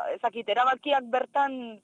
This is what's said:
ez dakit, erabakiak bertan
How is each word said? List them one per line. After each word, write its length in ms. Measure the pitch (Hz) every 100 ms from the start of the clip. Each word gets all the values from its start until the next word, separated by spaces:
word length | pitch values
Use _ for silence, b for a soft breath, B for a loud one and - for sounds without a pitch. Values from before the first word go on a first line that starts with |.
| -
ez 60 | 170
dakit, 280 | 240 220 226
erabakiak 560 | 220 254 262 294 277
bertan 760 | 240 254 254 285 277 262 240 214